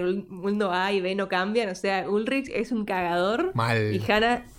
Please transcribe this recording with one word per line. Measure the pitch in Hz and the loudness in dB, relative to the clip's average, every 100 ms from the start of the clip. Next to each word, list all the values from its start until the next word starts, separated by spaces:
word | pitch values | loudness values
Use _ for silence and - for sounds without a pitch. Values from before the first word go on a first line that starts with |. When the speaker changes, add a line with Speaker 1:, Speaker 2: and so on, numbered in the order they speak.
Speaker 1:
el | 180 196 - | 0 -2 -6
mundo | 190 196 208 202 | -6 -2 0 0
A | 180 190 | 2 2
y | 202 | 0
B | 185 | 0
no | 196 190 | -2 0
cambian. | 185 190 220 214 | 0 0 0 -2
O | 185 | -2
sea, | 208 190 170 | 0 0 0
Ulrich | 208 226 269 269 | 0 0 -2 -2
es | 208 233 | -4 -2
un | 226 | -2
cagador. | 202 185 175 175 185 240 370 | -2 -2 0 2 2 2 0
Speaker 2:
Mal. | 208 117 113 107 | 0 2 2 2
Speaker 1:
Y | 104 110 | 0 2
Hannah | 208 226 240 - | 2 4 0 -4